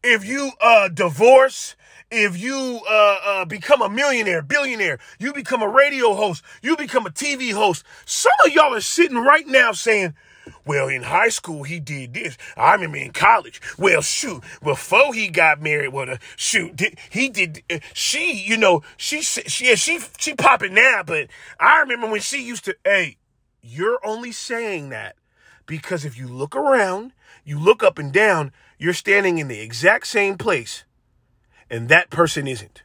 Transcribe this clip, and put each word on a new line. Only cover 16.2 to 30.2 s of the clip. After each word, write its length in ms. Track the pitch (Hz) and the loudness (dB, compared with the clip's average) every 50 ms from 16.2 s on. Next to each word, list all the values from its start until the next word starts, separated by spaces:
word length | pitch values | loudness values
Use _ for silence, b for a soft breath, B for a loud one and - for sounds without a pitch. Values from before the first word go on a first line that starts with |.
| B B B | B B B
shoot, 400 | B - - - 214 170 - - | B -6 -2 -2 -2 -4 -4 -6
did, 240 | - 185 214 - B B B | -6 -6 -6 -6 B B B
he 200 | - 208 262 269 | -4 -4 -4 -4
did, 340 | 214 202 185 170 151 - _ - | -2 -4 -4 -4 -6 -16 _ -10
uh, 80 | 170 151 B B B | -10 -10 B B B
she, 400 | - - - - 294 330 359 285 | -6 -4 -4 -4 -2 -4 -4 -4
you 220 | 196 190 202 226 | -6 -4 -4 0
know, 280 | 226 220 190 175 151 B B B | 4 4 4 4 4 B B B
she, 260 | B - - 302 302 320 | B -8 -8 -6 -4 -4
she, 180 | - - - - - - - 247 | -6 -6 -6 -6 -6 -8 -2 2
yeah, 80 | 254 226 | 2 2
she, 240 | 175 - 311 339 339 - - - - | 2 2 -2 -4 -6 -6 -16 -10 -8
she 160 | - 311 294 | -8 -6 -4
popping 400 | - - 269 254 214 202 190 185 | 0 2 2 2 2 0 0 2
now, 260 | 208 240 269 240 202 180 | 4 4 4 2 0 -4
but 240 | 156 165 151 135 B B B B B B B | -4 -6 -6 -6 B B B B B B B
I 200 | 165 233 302 320 | 4 4 4 4
remember 280 | 302 269 240 240 233 | 2 0 -4 -6 -4
when 140 | 220 220 208 | -6 -6 -6
she 220 | - - 269 277 247 | -6 -6 -8 -8 -10
used 220 | 233 240 202 - | -10 -12 -10 -8
to," 120 | 202 185 _ _ | -10 -10 _ _
hey, 320 | 190 202 190 175 147 - _ _ _ _ _ _ _ _ _ | 0 0 0 0 -4 -8 _ _ _ _ _ _ _ _ _
you're 380 | _ 117 117 147 185 220 240 262 - | _ -18 -10 -4 -2 -2 -2 -4 -4
only 260 | 214 220 226 240 240 | -8 -8 -8 -10 -14
saying 580 | 214 - - - 240 233 233 214 190 160 143 135 | -14 -14 -10 -8 -8 -6 -6 -6 -8 -8 -10 -12
that 260 | 120 110 101 98 - _ b b b b b b b b b | -12 -12 -14 -14 -18 _ b b b b b b b b b
because 400 | - 160 156 - - 185 165 139 | -12 -12 -12 -8 -6 -6 -6 -6
if 100 | 147 117 | -10 -12
you 120 | 120 131 | -12 -16
look 280 | 123 123 131 143 147 - | -14 -8 -10 -10 -6 -4
around, 580 | 269 294 277 269 240 202 185 185 202 226 262 _ b b b b b b | -2 2 2 4 4 2 0 -2 -6 -8 -14 _ b b b b b b
you 140 | 143 147 | -10 -8
look 240 | 147 156 196 233 - | 0 4 4 4 6
up 160 | 220 190 - | 4 2 2
and 160 | - 143 139 135 | 0 -10 -2 2
down, 380 | 190 220 214 185 160 147 131 b b b b b | 2 4 4 2 2 -2 -6 b b b b b
you're 160 | b 151 170 180 | b -4 -4 -4
standing 460 | - - 196 202 202 196 185 175 160 | -4 0 2 2 2 2 2 0 -2
in 80 | 151 | -4
the 120 | 135 117 107 | -6 -8 -10
exact 460 | 110 113 117 113 147 185 220 - - | -12 -12 -8 2 4 4 4 4 -2
same 320 | - - 208 | -4 -2 0